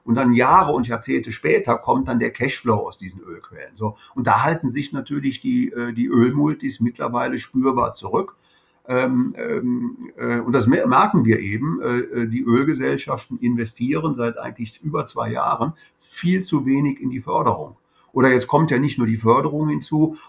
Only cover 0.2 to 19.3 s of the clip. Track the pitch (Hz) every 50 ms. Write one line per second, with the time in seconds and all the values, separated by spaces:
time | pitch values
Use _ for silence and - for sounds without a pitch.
0.2 | 131 123 120 120 123 139 165 190 175 147 151 135 120 117 117 110 - 131 131 131
1.2 | - - 107 - - 156 - - - 120 120 117 - 127 123 131 135 131 120 117
2.2 | 113 117 - - 120 135 - - - 120 110 101 - - - - 95 92 90 92
3.2 | - 92 85 - - - 87 76 67 - - 98 110 104 - - - - _ 131
4.2 | 117 117 101 110 131 156 165 160 - 123 117 147 143 - 156 135 117 - 143 143
5.2 | 135 135 123 - - 131 123 123 123 - - 120 120 120 113 117 123 - - 117
6.2 | 117 127 139 143 147 151 151 - 147 131 107 - 113 123 - - 143 117 120 120
7.2 | 123 127 127 117 - - - 131 131 135 123 120 117 110 - - 104 98 - 170
8.2 | 196 - - _ _ _ _ _ _ _ _ _ _ - 127 127 131 127 127 123
9.2 | 127 - - - 117 117 113 113 123 123 123 123 120 120 - - 120 - - -
10.2 | 120 120 120 117 110 120 123 131 110 117 151 185 - 123 123 147 202 220 208 160
11.2 | 113 113 107 - - 98 104 110 135 160 170 - - 120 123 123 123 - 123 123
12.2 | 117 110 113 127 131 120 117 131 139 156 147 127 131 135 139 139 - 147 131 117
13.2 | - _ 123 117 120 120 123 117 113 110 - - 120 131 151 160 156 156 131 120
14.2 | 117 117 117 - 117 123 113 - 117 110 - _ - 151 156 156 143 - - 127
15.2 | 117 110 113 131 - - - - - 160 - - - _ _ _ _ _ - -
16.2 | - 175 185 190 185 - 165 139 123 131 135 143 147 143 135 - - 127 127 131
17.2 | - 135 - 160 156 117 90 78 76 - - _ _ _ _ _ _ _ - 127
18.2 | 127 131 127 120 - - 147 151 160 156 135 123 147 143 - 127 120 113 113 110
19.2 | 113 110